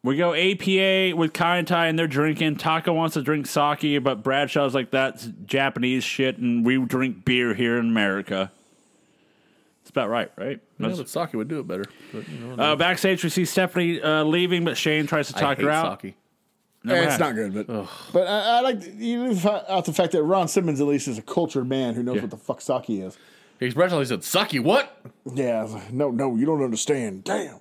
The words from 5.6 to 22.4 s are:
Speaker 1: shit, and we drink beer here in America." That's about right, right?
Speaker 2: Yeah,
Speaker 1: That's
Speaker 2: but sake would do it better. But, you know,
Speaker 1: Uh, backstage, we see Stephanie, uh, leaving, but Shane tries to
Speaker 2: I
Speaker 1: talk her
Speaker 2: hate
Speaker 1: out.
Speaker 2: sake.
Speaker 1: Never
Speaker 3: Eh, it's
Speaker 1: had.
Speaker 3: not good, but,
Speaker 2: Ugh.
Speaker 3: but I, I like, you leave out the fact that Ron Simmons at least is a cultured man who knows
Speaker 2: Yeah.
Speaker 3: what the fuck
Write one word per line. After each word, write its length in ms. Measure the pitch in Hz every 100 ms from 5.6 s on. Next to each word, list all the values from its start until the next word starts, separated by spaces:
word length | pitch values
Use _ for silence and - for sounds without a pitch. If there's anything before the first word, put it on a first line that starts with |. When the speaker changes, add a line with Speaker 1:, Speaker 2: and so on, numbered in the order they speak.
| 135 120 127 127
Speaker 1:
shit, 340 | - - 131 117
and 260 | 120 120
we 140 | 117 131
drink 460 | 123 131 131 92 -
beer 260 | 123 120
here 240 | 98 120 120
in 100 | 117
America." 640 | 113 101 95 95 95 95 _ _ _ _ _ _ _ _ _ _ _ _ _
That's 80 | -
about 180 | 143 107
right, 240 | 117 - -
right? 200 | 113 139 _ -
Speaker 2:
Yeah, 80 | -
Speaker 1:
That's 100 | 180
Speaker 2:
but 80 | -
sake 240 | 160 165
would 140 | 110 120
do 120 | 156
it 80 | -
better. 160 | 92 101 - -
But, 120 | 110 101
you 80 | 143
know, 240 | 120 123
Speaker 1:
Uh, 140 | 147 151
backstage, 460 | 170 175 190 180
we 60 | 170
see 160 | 185
Stephanie, 560 | 175 - 180 185 175 170
uh, 240 | 151 156
leaving, 400 | 156 170 180 175
but 140 | 170 -
Shane 280 | 156 151 143
tries 220 | 156 139
to 40 | 123
Speaker 2:
I 40 |
Speaker 1:
talk 180 | 139 139
her 60 | 143
Speaker 2:
hate 60 | 156
Speaker 1:
out. 240 | 165 98
Speaker 2:
sake. 140 | 95 - _ _ _ _ _ _
Speaker 1:
Never 160 | 113 175
Speaker 3:
Eh, 40 |
it's 80 | 165
Speaker 1:
had. 80 | 135
Speaker 3:
not 140 | 151
good, 180 | 110 104
but, 160 | 101 107
Speaker 2:
Ugh. 200 | 110 92 - -
Speaker 3:
but 120 | 262 269
I, 140 | 208 208 240
I 40 |
like, 200 | 262 220 175 214
you 280 | 233 240
leave 200 | 247 196
out 400 | 190 202 - 190
the 80 | 170
fact 200 | 151 170
that 100 | 170
Ron 260 | 151 190 165
Simmons 320 | 196 170 139
at 60 | 143
least 220 | 143 139
is 100 | 110
a 40 |
cultured 460 | - - 165 139 123
man 240 | 135 123
who 80 | 117
knows 140 | 120 104
Speaker 2:
Yeah. 40 |
Speaker 3:
what 80 | 107
the 80 |
fuck 240 | 113